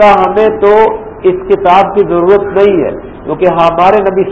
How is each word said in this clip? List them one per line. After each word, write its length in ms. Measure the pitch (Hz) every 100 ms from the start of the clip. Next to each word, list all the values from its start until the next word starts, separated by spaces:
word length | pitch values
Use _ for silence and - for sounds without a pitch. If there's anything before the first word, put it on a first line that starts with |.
کہا، 140 | 208 196 185
"ہمیں 340 | 196 220 214
تو 120 | 202 214 220 - - -
اس 140 | 185 185 -
کتاب 420 | 196 196 180 - 208
کی 60 | 170
ضرورت 360 | 175 175 202 196 185
نہیں 220 | 202 185
ہے، 80 | 117 95 - -
کیونکہ 220 | - 151 180
ہمارے 460 | 165 170 170 185 208
نبی 200 | 196 185 185